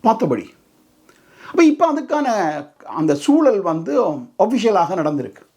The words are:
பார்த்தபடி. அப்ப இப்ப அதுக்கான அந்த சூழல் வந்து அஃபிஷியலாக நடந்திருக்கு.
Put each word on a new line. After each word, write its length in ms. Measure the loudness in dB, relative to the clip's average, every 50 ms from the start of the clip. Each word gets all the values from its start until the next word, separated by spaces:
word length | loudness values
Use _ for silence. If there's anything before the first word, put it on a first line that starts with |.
| 2
பார்த்தபடி. 420 | 0 0 2 0 -2 -2 -4 -6 -12 _ _ _ _ _ _ _ _ _ _ _ _ _ _ _ _ _ _ -20
அப்ப 180 | -4 2 4 4
இப்ப 200 | 4 4 4 0
அதுக்கான 400 | 0 0 -4 -4 -4 -4 -2 -2 -2 -2 -2 -2 -4 -4 -6 -10 -14 _ _ -18 -12
அந்த 240 | -6 -2 0 0 0
சூழல் 460 | 0 2 2 2 4 4 4 2 2
வந்து 300 | -2 -2 -4 -4 -4 -2 0 0 0 0 -2 -6 -10 -14 _
அஃபிஷியலாக 580 | -2 0 0 0 0 0 2 2 2 0 0 -2
நடந்திருக்கு. 480 | -2 -2 -2 -2 -4 -6 -8 -12 -18 _ _ _